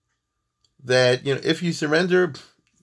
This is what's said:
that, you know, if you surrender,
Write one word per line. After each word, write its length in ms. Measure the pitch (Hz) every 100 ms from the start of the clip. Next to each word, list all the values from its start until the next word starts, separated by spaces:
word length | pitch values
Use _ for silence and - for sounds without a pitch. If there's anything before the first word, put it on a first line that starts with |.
| _ _ _ _ _ _ _ _
that, 420 | 127 127 127 127 139
you 80 |
know, 80 | 131
if 200 | - 160
you 80 | 175
surrender, 640 | 160 151 156 185 185 175 127 - _ _ _